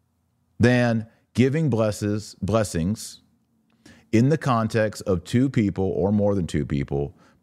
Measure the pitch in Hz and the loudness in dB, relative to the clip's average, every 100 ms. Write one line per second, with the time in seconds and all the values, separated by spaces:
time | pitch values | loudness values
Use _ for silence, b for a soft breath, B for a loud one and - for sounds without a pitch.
0 | _ _ _ _ _ - 117 123 120 113 | _ _ _ _ _ 2 4 4 2 0
1 | 110 b b - 131 151 156 113 110 101 | -4 b b 0 2 2 0 0 0 -2
2 | 104 107 - - 95 110 101 82 85 113 | -4 -4 -8 -8 -2 0 0 -2 -4 -4
3 | - - _ _ _ _ _ _ B B | -10 -20 _ _ _ _ _ _ B B
4 | B 110 131 156 147 117 110 113 107 - | B 2 4 2 0 0 0 0 -2 -2
5 | - 90 - 120 135 127 101 - 95 - | -2 -2 0 0 2 2 0 0 -2 0
6 | 92 104 104 98 80 78 65 71 67 69 | 0 2 0 0 -2 -4 -2 -4 -2 -4
7 | 71 - b b | -6 -10 b b